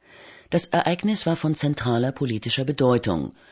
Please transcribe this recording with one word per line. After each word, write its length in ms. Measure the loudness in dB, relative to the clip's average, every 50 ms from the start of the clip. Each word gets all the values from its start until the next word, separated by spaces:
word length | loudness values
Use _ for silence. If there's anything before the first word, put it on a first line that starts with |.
| _ -20 -20 -20 -20 -20 -20 -20 -8 _
Das 160 | -2 -2 0
Ereignis 600 | 0 0 0 0 0 -2 0 0 -2 -2 0 0
war 100 | 0 0
von 180 | 0 0 -2 0
zentraler 580 | 0 0 -2 -2 -2 0 0 0 2 0 0 -2
politischer 520 | -2 -4 -4 -2 -4 -4 -4 -2 -2 -2
Bedeutung, 680 | -2 0 2 4 4 4 4 2 0 0 0 -2 -4 -8 -14 -20 -20